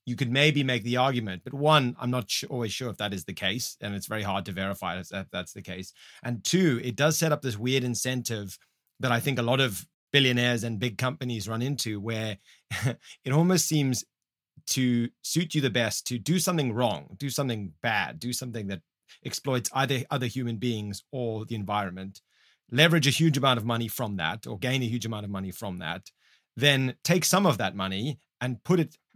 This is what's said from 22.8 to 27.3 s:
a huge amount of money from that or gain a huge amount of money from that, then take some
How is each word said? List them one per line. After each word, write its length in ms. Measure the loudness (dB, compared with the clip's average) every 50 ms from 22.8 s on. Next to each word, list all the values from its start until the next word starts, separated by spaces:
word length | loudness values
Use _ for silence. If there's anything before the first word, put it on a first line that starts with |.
| 6 6 6 6 4
a 40 | 4
huge 260 | 4 4 4 4 4
amount 200 | 4 4 4 4
of 80 | 2 2
money 220 | 0 0 0 -2
from 300 | -4 -4 -4 -4 -4 -2
that 280 | -2 -2 -2 -2 -4 -8
or 120 | -10 -8
gain 240 | -4 -2 0 0 0
a 40 | 0
huge 200 | -2 -2 -4 -4
amount 180 | -4 -6 -6 -6
of 80 | -6
money 200 | -6 -6 -6 -8
from 260 | -8 -8 -8 -8 -8
that, 340 | -6 -6 -6 -8 -8 -10 -16 -20 _ _ _ _ _ _ _ _
then 400 | 2 4 4 4 4 2 0 -2 -2 0
take 200 | 0 2 2 4
some 220 | 4